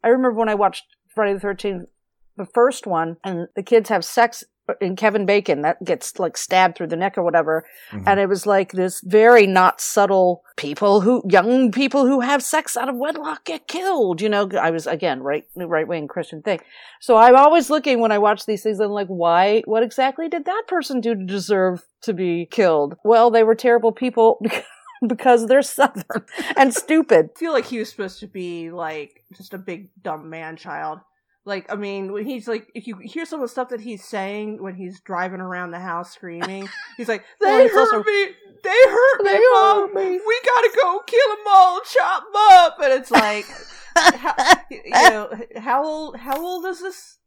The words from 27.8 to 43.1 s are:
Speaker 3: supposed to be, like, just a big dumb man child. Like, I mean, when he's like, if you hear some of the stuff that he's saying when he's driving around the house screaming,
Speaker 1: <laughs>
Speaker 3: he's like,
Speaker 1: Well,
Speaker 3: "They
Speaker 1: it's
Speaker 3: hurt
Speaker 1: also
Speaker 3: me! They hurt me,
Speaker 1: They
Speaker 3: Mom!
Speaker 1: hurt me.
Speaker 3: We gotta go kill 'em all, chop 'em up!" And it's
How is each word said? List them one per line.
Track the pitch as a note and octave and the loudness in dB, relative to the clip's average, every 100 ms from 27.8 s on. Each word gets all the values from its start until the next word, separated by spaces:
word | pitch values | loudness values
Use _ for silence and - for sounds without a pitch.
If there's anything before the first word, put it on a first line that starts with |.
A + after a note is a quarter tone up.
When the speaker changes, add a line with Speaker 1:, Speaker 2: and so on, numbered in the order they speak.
| G#3+ | -10
Speaker 3:
supposed | - F#3+ - | -10 -12 -12
to | G#3 | -18
be, | F#3+ F3 E3+ E3 | -14 -12 -12 -12
like, | F3 D#3+ D#3 C#3+ _ _ F#3 | -10 -10 -10 -14 _ _ -20
just | F#3+ | -20
a | G3 | -18
big | F#3+ E3+ F#3 _ | -14 -16 -16 _
dumb | F#3 D#3 D#3+ | -12 -12 -14
man | D#3+ D#3+ D#3+ | -16 -16 -16
child. | F#3 D3 D#3 D#3+ _ _ _ _ - | -14 -12 -10 -12 _ _ _ _ -12
Like, | G3 - | -12 -10
I | G#3 | -10
mean, | G3+ G3 F#3+ | -8 -10 -10
when | G#3 G#3+ | -10 -8
he's | B3+ A3 | -10 -8
like, | A3+ _ | -10 _
if | A#3+ A#3+ | -18 -16
you | F#3+ | -16
hear | G#3+ D#4+ | -14 -14
some | E4 D#4 | -12 -10
of | |
the | A#3+ | -10
stuff | - B3+ | -8 -10
that | A#3+ | -10
he's | A3 G#3 | -14 -16
saying | - G#3+ F#3+ G#3 G#3+ G#3+ | -12 -10 -8 -10 -12 -12
when | F#3+ | -14
he's | F#3 F#3 F#3+ | -14 -16 -18
driving | - F3+ F#3 F#3 | -12 -8 -8 -8
around | F#3 F3+ F3+ | -12 -10 -12
the | E3+ | -12
house | F3+ E3+ F3 | -10 -10 -12
screaming, | - F3+ E3+ E3+ F#3+ G3 - | -18 -16 -10 -10 -10 -14 -16
Speaker 1:
<laughs> | - - | -18 -12
Speaker 3:
he's | A#3 | -8
like, | G#3+ _ _ | -8 _ _
Speaker 1:
Well, | G4+ G#4+ | 2 4
Speaker 3:
"They | B4+ | 4
Speaker 1:
it's | G#4 | 4
Speaker 3:
hurt | |
Speaker 1:
also | A4+ G#4+ | 2 0
Speaker 3:
me! | G#4+ G4+ G4 - _ _ | 0 -2 -4 -8 _ _
They | G4 G#4+ C5 | -2 4 6
hurt | G#4+ C5 C5+ | 6 2 2
me, | G4+ | 0
Speaker 1:
They | G4+ B4 | 4 4
Speaker 3:
Mom! | G4 G4+ G#4 | 4 4 2
Speaker 1:
hurt | G4+ | -2
me. | G4 F#4+ F#4 G#4+ | -4 -4 -4 -4
Speaker 3:
We | A#4+ | -2
gotta | B4+ B4 A#4 A4 | 0 2 2 0
go | A4 F#4 - | -2 -2 -2
kill | A#4 C#5 | 0 0
'em | G#4 G#4 | -2 4
all, | G4 F#4 F4+ B4 | 6 6 2 -4
chop | C5 F4 F#4 | -2 0 -4
'em | G#4+ G4+ G#4+ F#4 | -4 2 8 8
up!" | E4+ - | 8 0
And | C#4+ | -2
it's | C4+ C4 | -2 2